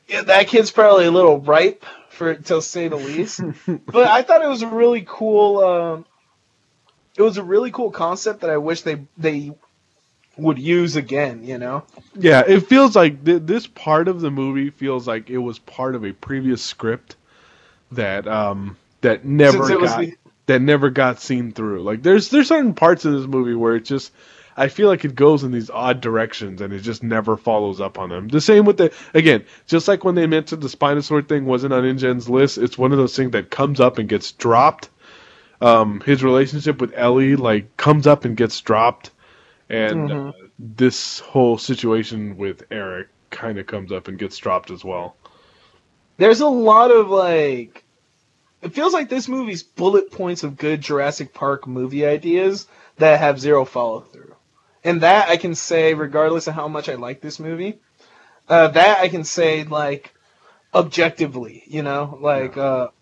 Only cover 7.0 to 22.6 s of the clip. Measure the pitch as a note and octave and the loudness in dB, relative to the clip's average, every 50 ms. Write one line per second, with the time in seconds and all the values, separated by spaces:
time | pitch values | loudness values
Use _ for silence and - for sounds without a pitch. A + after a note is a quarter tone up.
7 | _ _ _ G3 G#3 A3+ F3+ G3+ F#3+ F3 G3 G#3+ B3 B3 - - A#3+ G3 - - | _ _ _ 0 0 0 0 -2 -4 -2 0 0 0 -2 -4 -6 -8 -8 -6 -6
8 | E3+ E3+ F3+ F#3+ - A3 G#3 - F3+ E3 D#3 D3+ D3 D#3+ E3 D#3+ - E3 D3+ C#3+ | -6 -6 -6 -6 -6 -8 -8 -6 -4 -4 -4 -2 -2 -4 -6 -6 -6 -8 -8 -8
9 | C#3 - _ E3 D#3+ D#3+ D3+ C#3+ D3 C#3+ D3+ - _ _ _ _ _ _ _ _ | -12 -18 _ -6 -4 -4 -4 -4 -8 -12 -14 -18 _ _ _ _ _ _ _ _
10 | _ _ _ _ _ _ _ - D#3 D#3+ D3 B2+ C3+ D#3+ F3 F3 F3 E3 C#3 D#3 | _ _ _ _ _ _ _ -4 -2 -2 -2 -2 -2 0 0 0 0 0 -2 -6
11 | C3 A2+ C3 C#3+ D3 C3+ A#2+ A2+ A#2 B2+ C3 A#2+ B2 B2 C3+ D3+ - _ _ - | -6 -4 -4 -4 -4 -4 -6 -10 -14 -12 -12 -10 -8 -8 -8 -10 -10 _ _ -20
12 | _ _ - G3+ F3+ E3 D3 C3 B2 F#3 F#3+ F#3+ F#3+ - B3+ C4+ C#4 A#3+ G#3 G3+ | _ _ -6 0 4 4 6 6 6 6 4 4 4 4 4 6 6 6 6 4
13 | E3+ D3+ D3 C3+ C#3+ E3 F3 E3+ D#3+ D#3+ G#3 A#3 - - _ - - D#3 D#3 D#3+ | 4 4 2 0 0 0 0 0 0 -2 -4 -4 -6 -10 _ -10 -2 0 0 0
14 | E3+ F#3 F#3 E3+ E3 D3 C#3 C3+ C3+ C3+ C3+ C#3 C#3 C#3+ C#3+ _ C3+ C#3 C3 B2+ | 0 -2 -4 -4 -6 -6 -4 -4 -4 -4 -4 -4 -4 -6 -6 _ -6 -6 -4 -4
15 | A#2+ B2 A2+ A2 A2 A#2+ B2+ B2+ B2 A#2+ A2+ - _ - - - C3 C3 C3 A#2+ | -4 -6 -8 -8 -8 -8 -8 -6 -6 -8 -10 -12 _ -18 -10 -8 -6 -6 -6 -6
16 | G#2+ G2 F#2+ - - - C#3 C3+ C3 C3 B2 A2 - - - - - A2+ A#2 - | -8 -10 -12 -12 -12 -10 -8 -6 -4 -4 -4 -4 -6 -10 -12 -8 -6 -6 -6 -6
17 | _ - - _ _ _ _ _ _ _ _ _ _ _ _ _ _ _ B2 A#2+ | _ -16 -20 _ _ _ _ _ _ _ _ _ _ _ _ _ _ _ -8 -6
18 | G#2+ G2 G2 G2+ G2 G#2 G#2+ G#2+ G#2 G2+ G2+ G2 G2 G2 - - _ _ _ _ | -6 -4 -4 -6 -6 -4 -4 -2 -2 -2 -4 -6 -10 -12 -14 -16 _ _ _ _
19 | - - - - C3 C#3 C#3+ D3 D3 C#3 C3+ F#3+ - C3 F#3+ F3 F3 - A2+ A#2 | 0 0 0 0 -2 0 2 6 6 6 6 4 2 0 2 2 2 0 0 -2
20 | E3+ E3 - _ _ _ _ _ _ - C3 B2+ C3 D3 D3 C#3+ C#3 C#3 B2+ C#3 | -4 -6 -8 _ _ _ _ _ _ 0 2 2 2 2 2 2 2 0 2 0
21 | C3 B2+ A#2 - - - C3 B2 A#2+ A2+ G#2+ A2+ A2 G#2+ G2+ F2+ F2+ G2+ A2 A2+ | 0 0 0 -4 -6 -6 -6 -4 -6 -6 -8 -8 -6 -6 -6 -6 -6 -6 -6 -2
22 | C3+ F3 F#3+ G#3+ - - C4 D4 C4 - E4 D#4 | 2 4 4 4 4 2 0 0 2 2 0 0